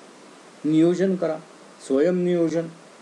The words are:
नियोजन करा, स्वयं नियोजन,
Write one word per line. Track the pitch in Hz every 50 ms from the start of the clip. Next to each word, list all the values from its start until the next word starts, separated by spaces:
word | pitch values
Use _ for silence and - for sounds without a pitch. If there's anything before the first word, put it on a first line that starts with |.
| - - - - - - - - - - - - - 151
नियोजन | 156 156 160 170 180 175 190 196 185
करा, | 180 175 156 156 160 - - - - - - - - -
स्वयं | - 135 135 151 180 185 180 175
नियोजन, | 180 175 170 170 160 156 165 165 165 - - - - - -